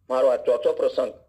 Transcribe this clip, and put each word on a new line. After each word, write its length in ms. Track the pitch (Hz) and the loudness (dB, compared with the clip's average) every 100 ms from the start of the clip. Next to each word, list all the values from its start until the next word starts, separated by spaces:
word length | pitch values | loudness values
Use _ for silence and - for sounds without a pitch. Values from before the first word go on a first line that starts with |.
| - | -4
મારો 180 | 127 131 | 0 2
આ 80 | 120 | 2
ચોથો 380 | - 120 - | 0 0 0
પ્રસંગ 400 | - 135 - 127 - | 0 -2 -2 -4 -6